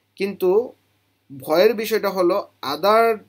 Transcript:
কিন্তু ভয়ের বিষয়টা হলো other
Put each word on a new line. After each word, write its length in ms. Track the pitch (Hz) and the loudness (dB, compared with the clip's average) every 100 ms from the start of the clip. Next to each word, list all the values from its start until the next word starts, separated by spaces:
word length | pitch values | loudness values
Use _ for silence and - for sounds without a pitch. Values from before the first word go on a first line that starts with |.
| _ - | _ -10
কিন্তু 580 | 196 190 185 196 254 - _ _ _ _ _ 139 | -8 -2 0 0 -2 -8 _ _ _ _ _ -16
ভয়ের 360 | 135 156 214 | -2 2 4
বিষয়টা 360 | 214 220 214 202 | 2 -2 -2 -2
হলো 400 | 185 175 196 - _ | 0 0 0 -4 _
other 560 | 127 151 185 220 226 214 | -8 -2 2 4 2 0